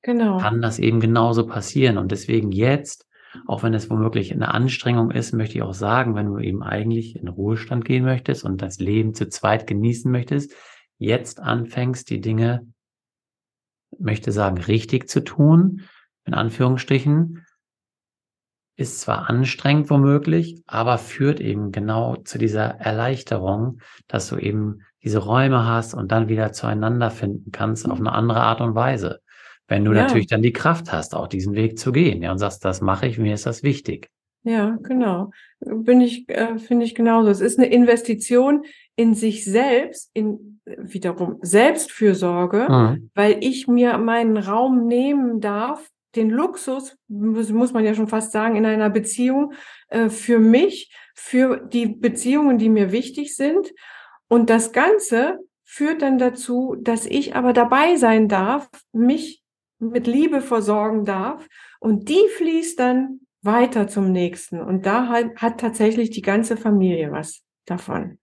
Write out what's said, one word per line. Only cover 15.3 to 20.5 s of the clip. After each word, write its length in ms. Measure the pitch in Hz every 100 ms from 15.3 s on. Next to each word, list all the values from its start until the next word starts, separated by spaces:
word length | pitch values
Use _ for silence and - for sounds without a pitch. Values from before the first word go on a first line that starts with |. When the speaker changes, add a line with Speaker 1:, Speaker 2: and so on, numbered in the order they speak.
| - 147 165 190 190 - _ _ _
Speaker 2:
in 100 | -
Anführungsstrichen, 1080 | - 113 113 127 131 - 139 143 151 165 165 _ _ _ _ _ _ _ _ _ _ _ _ _ -
ist 240 | 127 -
zwar 260 | - - -
anstrengend 640 | 120 131 - 139 151 143
womöglich, 720 | 143 139 143 147 165 165